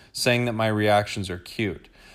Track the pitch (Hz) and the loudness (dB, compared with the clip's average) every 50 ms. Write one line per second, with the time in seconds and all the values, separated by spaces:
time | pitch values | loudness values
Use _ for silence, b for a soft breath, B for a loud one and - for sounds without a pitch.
0 | b b b - - 127 120 120 120 120 110 110 113 110 107 107 107 104 104 104 | b b b -2 2 2 2 2 2 -2 -2 0 0 0 2 2 4 4 4 4
1 | 104 - - 110 95 87 90 90 - - - - 110 98 80 76 - - b b | 2 0 -6 -8 -6 -6 -8 -10 -10 -12 -6 -4 -4 -4 -4 -8 -14 -20 b b
2 | b b | b b